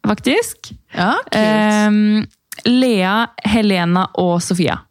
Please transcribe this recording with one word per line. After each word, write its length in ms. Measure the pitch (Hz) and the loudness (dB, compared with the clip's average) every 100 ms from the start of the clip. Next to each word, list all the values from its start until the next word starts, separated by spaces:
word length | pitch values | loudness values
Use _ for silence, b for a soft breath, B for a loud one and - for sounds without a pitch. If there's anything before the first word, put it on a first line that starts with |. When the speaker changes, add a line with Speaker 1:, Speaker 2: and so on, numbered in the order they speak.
| 214 | -4
Speaker 1:
faktisk. 640 | 208 - 339 466 - - - _ | -2 0 0 -2 -10 -18 -20 _
Speaker 2:
Ja, 200 | - 180 339 | -4 -2 -2
kult. 200 | 523 214 | -2 0
Speaker 1:
Ehm, 880 | 214 214 214 214 208 208 208 214 - _ _ - - | 2 2 2 2 2 2 2 0 -2 _ _ -6 0
Lea, 600 | 247 254 214 185 214 233 - | 2 2 2 0 0 -2 -4
Helena 640 | 208 226 208 185 170 175 190 - | -2 0 2 0 0 0 -2 -2
og 260 | 180 175 | 0 0
Sofia. 380 | - 180 147 82 - | -2 -2 -2 -2 -10